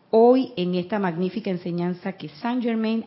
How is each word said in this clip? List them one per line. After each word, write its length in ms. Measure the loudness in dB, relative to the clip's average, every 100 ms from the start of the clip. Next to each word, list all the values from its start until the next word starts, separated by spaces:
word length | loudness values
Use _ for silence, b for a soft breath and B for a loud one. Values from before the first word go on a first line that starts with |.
| _
Hoy 420 | 6 6 6 2 -2
en 180 | -2
esta 240 | -2 -2 -2
magnífica 520 | -2 0 -2 -2 -4
enseñanza 600 | -4 -4 -4 -4 -4 -8
que 160 | -10 -14
Saint 340 | -8 -6 -2
Germain 420 | -2 -2 -2 -2